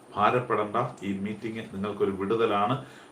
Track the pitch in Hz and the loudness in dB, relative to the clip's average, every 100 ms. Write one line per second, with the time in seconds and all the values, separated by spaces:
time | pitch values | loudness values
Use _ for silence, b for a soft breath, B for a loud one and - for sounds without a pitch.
0 | - - 107 123 123 107 104 113 131 - | -10 2 4 4 2 0 2 0 -2 -4
1 | 98 95 101 104 117 110 104 98 104 98 | -4 -4 -4 -6 -6 -8 -8 -4 -4 0
2 | 101 95 98 113 113 101 107 131 B B | 0 0 0 2 4 4 2 0 B B
3 | B | B